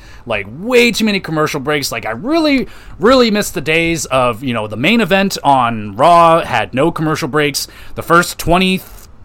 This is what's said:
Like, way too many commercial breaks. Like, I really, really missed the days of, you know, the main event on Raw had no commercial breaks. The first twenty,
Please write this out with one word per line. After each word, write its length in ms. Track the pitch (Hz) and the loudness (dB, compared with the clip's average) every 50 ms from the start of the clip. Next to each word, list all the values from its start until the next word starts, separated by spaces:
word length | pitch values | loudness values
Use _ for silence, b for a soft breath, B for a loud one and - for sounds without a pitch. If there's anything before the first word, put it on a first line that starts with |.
| B B B B B | B B B B B
Like, 200 | 117 110 101 98 | -6 -6 -6 -6
way 460 | 101 113 156 196 240 254 240 240 233 | -8 -12 -10 -4 0 2 2 2 2
too 140 | 202 - 220 | 0 0 0
many 140 | 214 202 190 | 0 -2 -2
commercial 380 | - - 160 156 151 143 - 147 | -4 -4 -2 -2 -2 -2 -4 -6
breaks. 320 | 123 151 151 147 131 - | -4 -4 -4 -4 -4 -6
Like, 140 | 123 117 101 | -8 -8 -8
I 60 | 110 | -8
really, 580 | 113 117 175 262 320 339 311 302 277 254 180 B B B B B B B | -8 -8 -4 -2 0 0 2 2 0 0 -2 B B B B B B B
really 320 | 165 233 269 254 240 226 | 4 4 6 6 4 4
missed 240 | 202 208 - - - | 2 0 -2 -4 -6
the 80 | - | -6
days 420 | 135 156 156 165 165 165 170 156 - | -2 0 0 0 2 0 0 -2 -4
of, 400 | - 131 131 123 123 113 104 143 | -2 0 0 2 0 -2 -2 -4
you 80 | 127 | -4
know, 140 | 117 113 107 | -4 -4 -4
the 100 | 104 104 | -6 -4
main 240 | 107 135 185 226 233 | -2 0 2 2 2
event 380 | 214 160 196 190 196 190 - - | 2 2 2 2 0 0 -2 -2
on 540 | - 139 139 131 120 117 117 110 104 104 98 | 0 2 2 2 2 0 -2 -4 -6 -6 -2
Raw 460 | 110 143 170 170 170 170 165 165 170 - | 2 4 6 6 6 6 6 4 2 0
had 300 | - 123 113 104 95 - | 0 -2 -2 -2 -2 -2
no 180 | 127 151 170 | 0 0 0
commercial 360 | 160 - 160 156 156 - 165 131 | 0 -2 -2 -2 -2 -4 -4 -4
breaks. 380 | 120 151 147 147 139 - - - B B B B B | -2 -2 -2 -2 -2 -6 -8 -10 B B B B B
The 80 | - | -8
first 360 | - - 165 170 - - - - | -2 2 2 2 2 2 -4 -6
twenty, 440 | - 156 170 185 190 185 190 180 - - - - - - - - - | -2 0 2 2 2 2 0 -2 -4 -10 -20 -20 -20 -20 -20 -20 -18